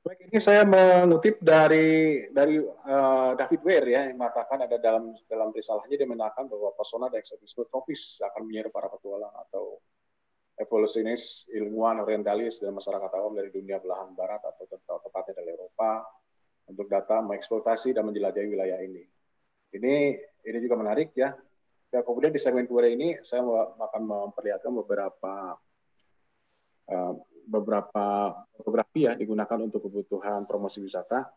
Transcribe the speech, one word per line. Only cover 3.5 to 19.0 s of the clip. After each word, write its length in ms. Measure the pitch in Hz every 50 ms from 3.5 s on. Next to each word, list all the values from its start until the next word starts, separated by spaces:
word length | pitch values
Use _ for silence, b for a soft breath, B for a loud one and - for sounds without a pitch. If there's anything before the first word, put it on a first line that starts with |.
| 170 160 - 175
Weir 160 | 190 151 131
ya, 240 | 123 120 131 139 135
yang 80 | 127
mengatakan 480 | 123 123 117 - 120 117 - 135 135 127
ada 160 | 120 120 117
dalam, 320 | 117 113 113 113 117 113 113 - _ _
dalam 240 | 113 113 110 107
risalahnya 400 | - 117 107 - 110 104 104 120 143 139
dia 80 | 139 127
mengatakan 400 | 120 113 110 107 - - 135 135
bahwa 240 | 113 104 104 98
pesona 400 | - - 127 - - 113 123 131
dan 80 | - 110
eksotisme 480 | - - - - _ - - - 117 _
tropis 480 | - 131 - - 147 - - - - - 104
akan 240 | 101 - 107 110 110
menyeret 240 | 107 107 107 104
para 160 | - 101 98 98
petualang 400 | 101 98 _ 101 98 101 107 104 107 - -
atau 320 | _ - 95 - - - - _ _ _ _ _ _ _ _ _ _ _ _ _ _ _
evolusionis, 960 | - 107 - 113 107 107 107 - 113 110 110 120 120 - - - - - -
ilmuwan, 480 | 113 107 107 104 107 110 113 113 113 110
orientalis, 640 | 104 104 107 104 104 104 101 107 117 117 110 - 104
dan 80 | 98
masyarakat 400 | 98 98 - 101 98 98 98 92
awam 240 | 92 95 101 107 107
dari 160 | 104 98 98
dunia 240 | 92 98 98 95 98
belahan 400 | 92 90 92 92 95 95 92 92
barat 240 | - - 107 107 104
atau 240 | - - - _ 92
te-, 160 | _ - -
tepatnya 560 | _ - 90 - _ 98 _ 95 95 - 95 - 87
dari 80 | 85
Eropa 480 | 85 - 92 90 _ - 113 110 110 110 110 110 _ _ _ _ _ _ _ _ _ _ _
untuk 240 | _ 95 95 101 101
datang 400 | 98 98 - - 110 113 113 101
mengeksploitasi 640 | 101 98 - - 113 110 107 113 117 113 - 131
dan 160 | 127 113 107 107
menjelajahi 400 | 104 101 98 95 - 104 101 104
wilayah 320 | 104 95 95 92 92 92
ini. 240 | 92 92 92 87